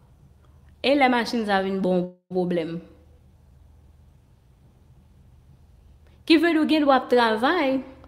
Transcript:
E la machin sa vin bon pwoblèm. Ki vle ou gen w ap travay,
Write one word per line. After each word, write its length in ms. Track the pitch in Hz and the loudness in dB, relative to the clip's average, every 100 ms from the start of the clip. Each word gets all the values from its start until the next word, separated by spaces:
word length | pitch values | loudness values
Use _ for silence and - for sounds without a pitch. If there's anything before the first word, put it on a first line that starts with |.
| _ - - - - - - - | _ -20 -20 -20 -20 -20 -20 -8
E 120 | 233 285 | 0 2
la 120 | 262 | 2
machin 320 | 247 220 240 208 | 2 -2 -4 -2
sa 160 | 196 | -2
vin 160 | 190 190 | -2 -2
bon 260 | 180 185 180 - _ | 0 0 -2 -10 _
pwoblèm. 460 | 185 180 175 160 165 - - - - - _ - - - - - - - - _ _ _ _ - _ _ - - - - - - - - - - - - - - | -4 -2 -4 -6 -10 -14 -20 -20 -20 -20 _ -20 -20 -20 -20 -20 -20 -20 -20 _ _ _ _ -20 _ _ -20 -20 -20 -20 -20 -20 -20 -20 -20 -20 -20 -20 -20 0
Ki 140 | 311 | 2
vle 140 | 339 320 | 4 0
ou 120 | 269 | 0
gen 200 | 311 285 | 0 2
w 40 | |
ap 120 | 262 254 | 2 2
travay, 720 | 247 233 220 254 359 277 262 262 - | 2 2 0 0 0 0 -2 -6 -18